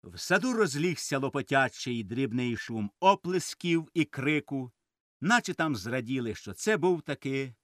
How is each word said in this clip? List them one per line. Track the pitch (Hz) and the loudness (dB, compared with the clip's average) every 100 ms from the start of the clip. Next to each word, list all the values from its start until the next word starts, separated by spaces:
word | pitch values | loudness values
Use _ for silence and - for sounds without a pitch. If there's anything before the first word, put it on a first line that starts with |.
В | 90 87 | -16 -12
саду | - 185 254 | 2 2 2
розлігся | 226 196 143 180 151 - 139 | 2 2 2 0 -2 -2 -2
лопотячий | 135 139 117 135 131 - - 120 | 0 -4 2 2 2 -2 -6 -4
дрібний | 98 117 135 120 123 113 | -4 -2 0 0 -2 -2
шум | - 113 101 _ | -4 -4 -4 _
оплесків | 185 196 175 185 - - 175 165 156 | 4 4 2 -2 -2 -6 0 0 2
і | 170 147 | -2 0
крику, | - 135 151 - 139 123 _ _ _ _ _ | 0 0 0 -2 -6 -6 _ _ _ _ _
наче | 180 240 - | 2 2 2
там | - 160 120 | -2 -2 -2
зраділи, | 98 127 117 131 117 98 | -2 -4 -2 -4 -4 -6
що | - | -12
це | 90 214 208 | -4 0 2
був | 175 170 | 2 2
таки | 151 135 135 135 135 - | -2 -6 -4 -4 -4 -10